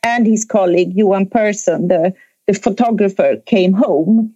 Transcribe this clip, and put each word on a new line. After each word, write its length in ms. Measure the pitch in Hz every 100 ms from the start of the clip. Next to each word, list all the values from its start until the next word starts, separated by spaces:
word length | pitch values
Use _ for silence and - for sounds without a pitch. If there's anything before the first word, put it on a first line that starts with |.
and 240 | 233 240 220
his 200 | 214 -
colleague, 480 | 220 185 175 180 185
Johan 300 | 208 196 190
Persson, 640 | 240 214 202 - 165 175
the, 240 | 180 175 190 _ _ -
the 60 |
photographer, 800 | 196 240 202 240 220 202 196 139 - -
came 260 | 208 185
home. 600 | 190 262 147 165 226 220